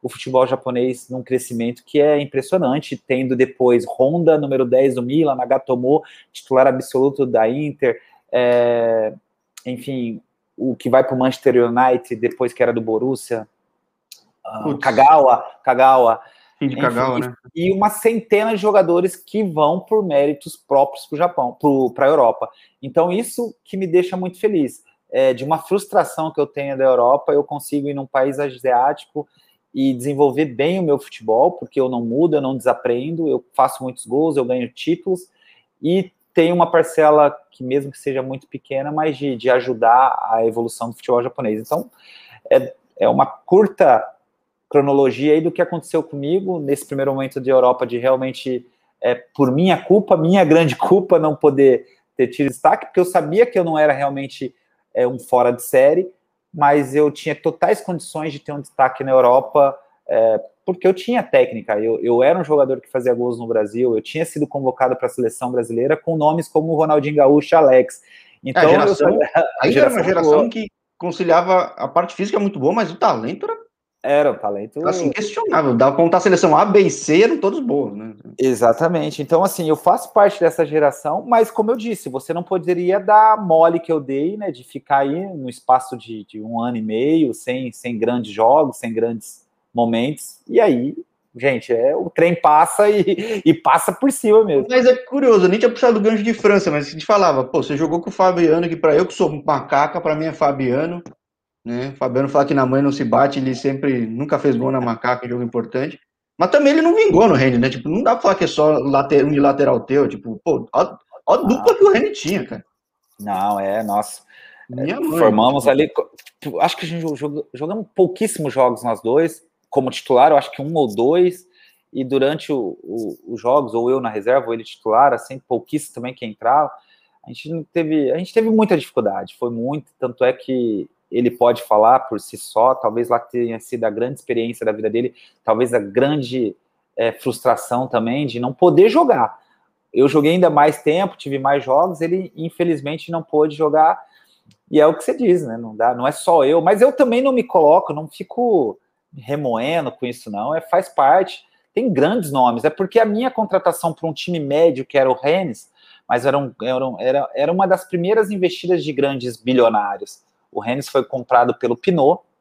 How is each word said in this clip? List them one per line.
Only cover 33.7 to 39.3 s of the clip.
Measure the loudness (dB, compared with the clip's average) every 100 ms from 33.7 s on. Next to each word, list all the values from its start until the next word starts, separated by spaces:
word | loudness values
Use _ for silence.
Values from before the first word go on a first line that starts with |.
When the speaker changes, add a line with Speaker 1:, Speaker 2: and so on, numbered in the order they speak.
| -2
Speaker 1:
muitos | -12 -12 -6
gols, | -2 -2 -2
eu |
ganho | -2 -4 -6
títulos, | -10 -6 -4 -4 -6 -8 _ _ _ _ _
e | -2 -2 -4 _ _
tenho | 0 2
uma | 2 2
parcela | 2 0 2 4 6 4 0 _
que, | -14
mesmo | -4 -4 -4
que | -10
seja | -8 -6
muito | -6 -10 _
pequena, | -18 -8 -8 -6
mas | -4 -4 -4
de, | -6